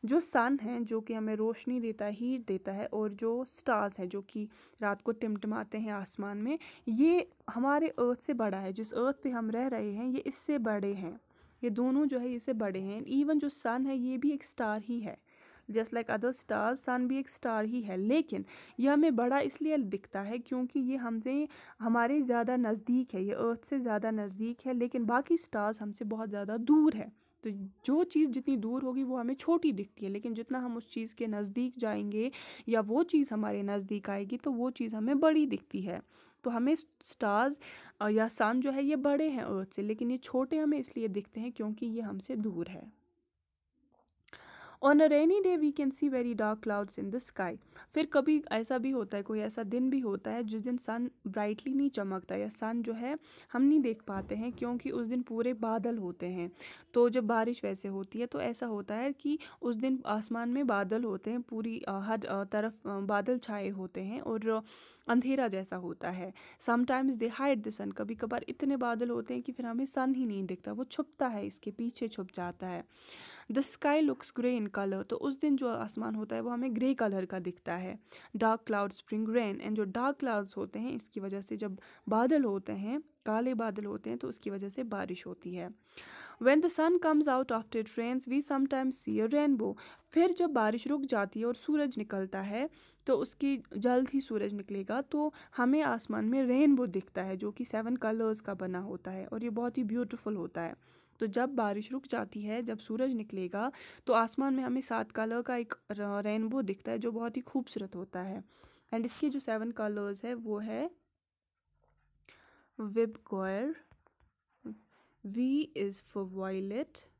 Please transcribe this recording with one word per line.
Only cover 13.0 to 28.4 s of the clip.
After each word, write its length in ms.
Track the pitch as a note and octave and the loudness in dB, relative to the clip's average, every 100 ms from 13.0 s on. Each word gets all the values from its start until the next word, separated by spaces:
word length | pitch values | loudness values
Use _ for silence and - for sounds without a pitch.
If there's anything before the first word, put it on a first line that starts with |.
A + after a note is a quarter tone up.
Even 340 | - C4+ D4 D#4 | 0 2 4 4
जो 100 | C#4+ | 2
सन 380 | C#4+ A#3 A#3+ C4+ | -2 -2 0 0
है 120 | C4+ | 0
ये 200 | B3 B3+ | 0 2
भी 120 | C#4+ | 2
एक 140 | C#4+ | 0
स्टार 380 | - - A3+ G#3+ | -6 -4 -2 -2
ही 180 | G#3+ A#3+ | -2 -4
है, 180 | G#3 - _ _ - - - | -4 -10 _ _ -20 -20 -4
just 200 | A3 A3+ | -2 0
like 200 | A#3 A3+ | -2 -2
other 300 | G#3+ A#3 B3 | 0 0 -2
stars, 340 | - G#3+ G#3+ | -2 0 2
सन 340 | C4 - B3 B3 | 0 0 0 2
भी 100 | C4 | 0
एक 120 | C4+ | -2
स्टार 340 | - B3+ A3 | -6 -2 0
ही 180 | G#3+ B3 | 0 -2
है, 140 | G#3 F#3 | -2 0
लेकिन 480 | G#3 D4 D#4+ F#3 G3 - - - | 4 4 2 -4 -6 -12 -16 0
ये 80 | C4 | 4
हमें 280 | D4 D#4+ A#3 | 6 6 6
बड़ा 240 | B3 C#4 | 4 2
इसलिए 380 | C#4+ - D#4 D4+ | 0 -2 0 2
दिखता 420 | G#3+ G3 - G3 | 0 -4 -6 -6
है 180 | G3+ A#3+ | -4 -6
क्योंकि 420 | A#3 B3+ B3+ C#4 | -4 -2 0 0
ये 160 | B3+ C4 | 0 0
हमसे, 520 | A#3+ A3+ A3 C#4 D4+ - - - | -2 -2 0 -2 -2 -6 -20 -4
हमारे 420 | A3+ A#3 A#3 D4 | 2 4 6 4
ज़्यादा 340 | B3+ A#3 A#3 B3+ | 4 2 2 2
नज़दीक 580 | A#3 A3 A3 B3 B3 | 2 0 2 0 2
है, 100 | F#3+ | -2
ये 80 | G3 | -2
अर्थ 320 | - A#3 A#3 | 0 0 -2
से 160 | - C#4 | -2 -2
ज़्यादा 300 | B3 G#3+ A3+ | 0 0 0
नज़दीक 460 | A3 G3+ F#3+ A3+ A#3+ C4 | -2 -4 -4 -4 -4 -2
है, 60 | |
लेकिन 320 | B3 B3 B3+ | 0 0 0
बाकी 320 | A3 A#3+ C#4 E4 | 2 2 4 0
स्टार्स 460 | - A3 G#3 A3 | 2 0 0 -2
हमसे 220 | G#3 G#3 | -6 -6
बहुत 240 | G#3+ A3 A3 | -4 -4 -4
ज़्यादा 280 | G3+ G3+ A3 | -4 -2 -2
दूर 380 | A#3 D4+ D4+ | 6 8 8
है। 180 | A3 A3 - _ _ A3 | 4 -6 -14 _ _ -6
तो 40 | G3+ G3 - | -6 -8 -6
जो 200 | - D4 | 2 2
चीज़ 260 | F4+ D#4 D4+ | 4 4 4
जितनी 260 | B3 | 4